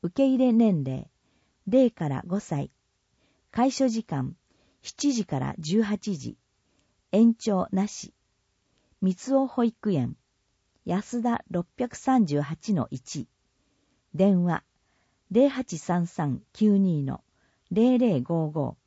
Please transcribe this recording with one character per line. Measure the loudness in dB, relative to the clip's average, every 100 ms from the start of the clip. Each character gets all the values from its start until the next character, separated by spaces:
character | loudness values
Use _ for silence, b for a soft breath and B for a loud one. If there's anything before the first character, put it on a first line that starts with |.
受 | -6
け | 0 2
入 | 4
れ | 4
年 | 4 4 2
齢、 | -2 -6 -10 _ _ _ _ _ 0
零 | 4 4
か | 2 -4
ら | -4 -4
五 | -8
歳。 | -4 -6 -6 _ _ _ _ _ _ _ _
開 | -2 0
所 | 2 0
時 | 0
間、 | -4 -6 -6 -10 _ _ _ _
七 | -20 -4 -2
時 | -2
か | -2 -4
ら | -4 -8
十 | -2 0
八 | 0 -4 -6 -8
時。 | -8 -14 _ _ _ _ _ _ _
延 | 4 4
長 | 4 -2 -2 -2
な | -2 -4
し。 | -8 -18 _ _ _ _ _ _ _ _ _
三 | -2 -2 0
尾 | 0 0
保 | 0
育 | -2 -2 -2
園。 | -2 -2 -6 _ _ _ _ _ _
安 | -6 -6 -4 -4
田 | -2 -4 -4
六 | -6 -6 -6
百 | -8 -4
三 | 0 2 2
十 | 0
八 | -2 -8 -4
の | -2 -2
一。 | -8 -10 -12 -12 _ _ _ _ _ _ _ _
電 | 0 4 4
話、 | 2 -2 _ _ _ _ _ _ _
零 | 2 4
八 | 2 -8 -10
三 | -4 -2 -2
三 | -4 -4 -4 _
九 | 0 2 4
二 | 2 0
の | -2 -8 _ _ _ _ _
零 | 2 2 4
零 | 2 0
五 | 0 -2 -2
五。 | -4 -6 -8